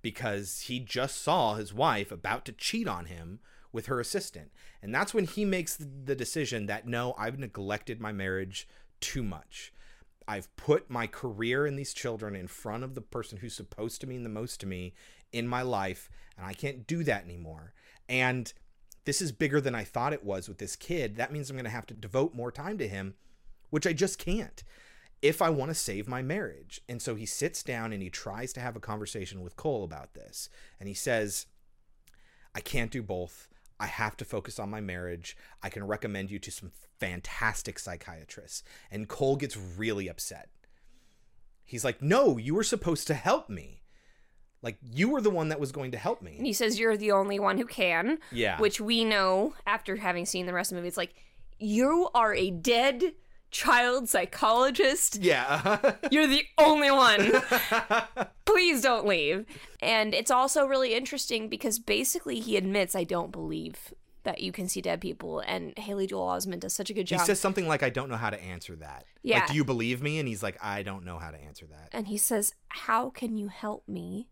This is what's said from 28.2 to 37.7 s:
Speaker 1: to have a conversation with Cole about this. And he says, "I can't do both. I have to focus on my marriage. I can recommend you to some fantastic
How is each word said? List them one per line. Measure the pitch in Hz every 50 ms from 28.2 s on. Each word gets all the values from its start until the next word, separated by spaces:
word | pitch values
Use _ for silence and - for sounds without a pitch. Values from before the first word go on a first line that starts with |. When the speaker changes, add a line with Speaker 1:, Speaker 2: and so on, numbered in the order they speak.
| - 107 95 110 131 123 -
Speaker 1:
to | 127
have | 123 127 113
a | 110
conversation | - - 107 107 104 - - 110 95 - 98 95
with | 90 90 -
Cole | - - 156 139 110 98
about | 80 80 73 65 - _
this. | - - 50 - - - - - - - - - -
And | 98
he | 101 95
says, | - - 135 120 113 107 104 98 - - _ _ _ _ _ _ _ _ _ - _ _ - - - - - _ _ - - -
"I | -
can't | - - - 131 117 113
do | - 127 107
both. | 101 98 90 90 87 - - - _ _ _ _ - _ _
I | 104
have | - - - 110 107 -
to | - -
focus | - - 104 92 117 - -
on | 104 101
my | 107 107
marriage. | 104 95 90 90 90 90 87 85 85 - - - - - - -
I | - 95
can | - 110 101
recommend | 98 107 107 - 110 101 98 95 95
you | 104 98
to | - -
some | - - - 82 - - - _ _ _
fantastic | - 92 90 87 - - - - 117 110 104 - - -